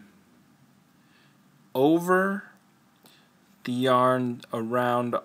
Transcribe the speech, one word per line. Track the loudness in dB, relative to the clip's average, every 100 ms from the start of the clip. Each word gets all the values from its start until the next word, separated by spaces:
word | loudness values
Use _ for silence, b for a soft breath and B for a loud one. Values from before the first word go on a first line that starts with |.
| -16 _ _ _ _ _ _ _ _ _ b b b b _ _ _ 0
over | 2 2 2 0 0 -6 -12 _ _ _ _ _ b b b b b _ -8
the |
yarn | -2 2 4 4 2 -2 -8 -10
around | -8 -4 -2 0 -2 -2 -6